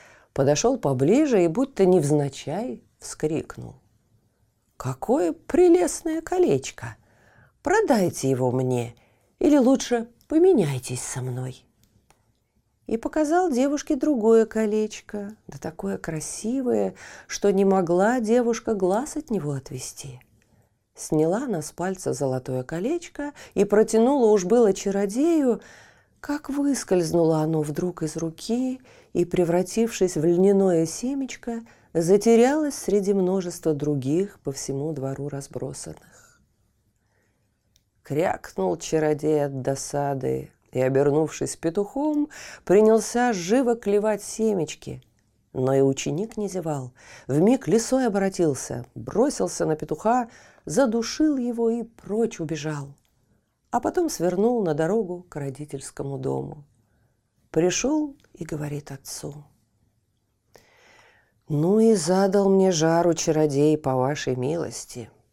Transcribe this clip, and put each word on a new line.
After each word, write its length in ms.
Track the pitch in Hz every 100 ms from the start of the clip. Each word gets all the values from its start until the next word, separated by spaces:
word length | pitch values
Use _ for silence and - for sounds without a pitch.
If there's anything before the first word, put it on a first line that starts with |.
| - _ _
подошёл 460 | - 139 151 - 269
поближе 680 | 151 127 135 247 311 214
и 40 | 170
будто 380 | 175 269 - 185
невзначай 960 | 180 143 147 143 - - 170 254 233 - _
вскрикнул: 800 | - - 156 156 - - 120 - _ _ _ _ _ _ _ _ _ -
«Какое 560 | 131 127 - 277 349
прелестное 920 | 311 - - 359 349 339 - 320 320
колечко! 720 | 320 370 339 135 - - 117 - _ _ _ _ _ _
Продайте 640 | - 403 403 233 330 - 135
его 220 | 127 127
мне 460 | 123 127 123 117 - _ _ _ _
или 200 | 349 285
лучше 500 | 240 269 - 233 226 _ _
поменяйтесь 760 | 311 370 311 156 127 - 127
со 200 | - 131
мной!» 420 | 127 123 127 127 _ _ _ _ _ _ _ _ _ _ _ _ -
И 80 | 226
показал 520 | 294 311 302 339 370
девушке 460 | 247 277 285 -
другое 500 | 285 302 269 220 226
колечко, 920 | 220 220 214 214 214 - - 208 202 220 -
да 120 | -
такое 400 | 175 165 196 190
красивое, 1000 | - 156 151 - 214 269 247 220 190 185 - - -
что 240 | - 202
не 120 | 196
могла 540 | 196 190 170 175 202 254
девушка 560 | 214 240 233 226 -
глаз 420 | 208 180 202 302 311
от 140 | -
него 220 | 202 147
отвести. 680 | 139 - 131 - - 139 127 _ _ _ _ _ _ _
Сняла 500 | - - 156 160 208
она 180 | 277 175
с 100 | 147
пальца 400 | - 180 190 -
золотое 520 | 131 135 131 - 127
колечко 680 | 127 160 220 339 - - 285 - -
и 100 | -
протянула 680 | 202 208 220 220 240 285 226
уж 140 | 214
было 300 | 180 240 220
чародею, 880 | 196 196 196 202 220 320 320 262 208 - - - _ _ _
как 300 | - 190 -
выскользнуло 880 | 277 285 247 - 185 160 170 160 156
оно 240 | 156 160
вдруг 400 | 151 147 180 170
из 140 | 160 160
руки 640 | 165 165 - 233 254 262 - - _
и, 100 | 175
превратившись 920 | 175 175 170 175 185 - 226 - 185 156
в 80 |
льняное 600 | 165 175 196 196 190 165
семечко, 760 | 165 - 247 277 262 - - 233 233 _ _
затерялось 800 | 160 170 202 233 233 247 302 294
среди 400 | - - 202 190
множества 580 | 196 180 190 180 - 165
других 640 | 147 147 143 127 160 202 -
по 120 | -
всему 400 | 135 - 135 151
двору 380 | 147 135 135 143
разбросанных. 1120 | 143 143 127 135 143 - 156 _ - _ _ _ _ _ _ _ _ _ _ _ _ _ _ _ _ _ _
Крякнул 720 | - 143 180 - - - 190 165
чародей 720 | - 160 151 151 151 151 143
от 160 | 135
досады 920 | 131 139 - 143 143 139 131 131 135 _ _
и, 80 | 127
обернувшись 760 | 131 135 143 147 156 - 139 -
петухом, 720 | 165 165 196 277 302 294 294 - - - -
принялся 640 | 190 220 226 220 240 247
живо 440 | 196 165 247 240 233
клевать 460 | 202 202 214 202
семечки. 800 | - - 220 196 - - 139 127 - _ _ _ _
Но 200 | - 131
и 60 | 135
ученик 560 | 139 131 147 143 220 220
не 120 | 202
зевал, 440 | 180 160 143 127 - - - -
вмиг 400 | 139 196 262 -
лисой 380 | 220 - 262 247
обратился, 800 | 196 190 190 165 131 - 127 123
бросился 720 | - 113 185 277 - 180 - 160
на 100 | 156
петуха, 540 | 156 156 214 254 233 - - _
задушил 720 | - 165 269 233 226 - 311 269
его 320 | 240 233 226
и 140 | 233
прочь 580 | 226 - - 214 226 -
убежал. 540 | 156 156 151 147 139 - _ _ _ _ _ _ _
А 100 | 240
потом 280 | 311 - 330
свернул 540 | - 175 180 226 240
на 100 | 180
дорогу 540 | 147 160 220 185 180 -
к 80 | 156
родительскому 800 | 139 131 147 139 - - 139 135
дому. 480 | 131 135 139 147 - _ _ _ _ _ _ _ _
Пришёл 680 | 160 180 175 247 311 302 269 _
и 120 | -
говорит 480 | 160 151 147 147 -
отцу: 520 | 139 - - 147 147 147 _ _ _ _ _ _ _ _ _ _ - _ _ _ _ _ _ _ _ -
«Ну 320 | 147 165 214
и 140 | 226
задал 540 | 208 156 185 196 202 196
мне 220 | 190 190
жару 420 | 165 160 165 175
чародей, 640 | 160 - 156 151 139 151 151
по 180 | 143
вашей 420 | 131 131 147 - 127
милости. 760 | 127 165 147 - - 123 110 _ _